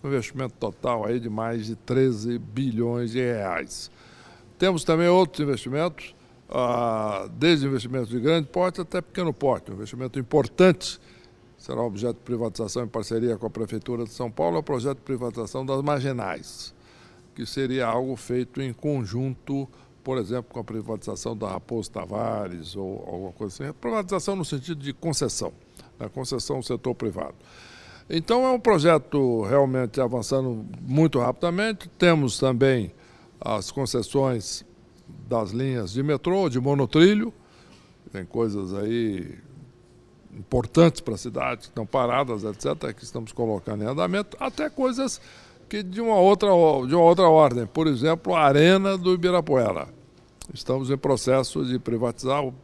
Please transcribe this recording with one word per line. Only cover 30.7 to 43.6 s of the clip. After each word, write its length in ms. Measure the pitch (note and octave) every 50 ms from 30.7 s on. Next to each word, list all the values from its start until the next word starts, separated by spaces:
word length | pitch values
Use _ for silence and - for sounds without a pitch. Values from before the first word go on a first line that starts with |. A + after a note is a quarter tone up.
| - -
muito 380 | - B2+ C3 D3+ E3 D3+ - B2+
rapidamente. 680 | A#2+ B2 - - F3 E3+ E3+ F#3+ G#3+ A3+ G#3+ - - - -
Temos 420 | - F3+ F3 E3 D3+ C#3 A2+ - -
também 540 | C3+ C3 B2+ A#2 C3+ C3+ C3 A#2 G2 - - - - - - - - - _ -
as 280 | - - A2 G2+ - -
concessões 960 | - C#3 C3 - - A#2+ G2+ - - C#3 C3+ C3 B2 A2 - - - - - - - _ - _ _ _ _ - - - -
das 240 | - A#2+ A2+ G#2+ F2+
linhas 400 | G#2+ A#2+ C3+ C3+ B2+ A#2 G2 F2
de 100 | G#2 C3
metrô, 460 | C#3 D3+ D3 C3 - F3 F#3 G3 F#3
de 120 | D3 A#2+ B2+
monotrilho. 760 | B2 C#3 C#3+ C#3 C3 - - D#3 F3 G3 G#3+ G#3 A3+ A3+ - - - _ _ - - - - - - _ _ _ - - -
Tem 120 | G2 F2
coisas 480 | - - A#2 A#2 G#2+ G2+ G2+ F#2+ F#2 G2
aí 640 | G2+ G#2 A2 A#2 A#2+ A2+ G#2+ G2 F2+ E2+ - - - - - - - - - - _ _ _ - - _ _ _ _ _ - -
importantes 680 | G2+ G2 - C3 B2 A2 - - E3 E3+ E3 - -
pra 160 | - B2 G#2+
cidade, 440 | - - A#2+ A#2 C3+ C3 B2+ B2 G#2+
que 60 | -
estão 180 | - - A#2 G#2+
paradas, 600 | - - C3+ B2 A#2+ A#2+ C3+ C#3+ B2 A2+ G2+ A2
et 160 | G#2 G2 -
cetera, 320 | - C#3+ D#3 D#3 D3 B2+ G2
que 100 | - A2
estamos 280 | - - A#2+ A2+ - -
colocando 500 | - A#2 A2 G#2 F#2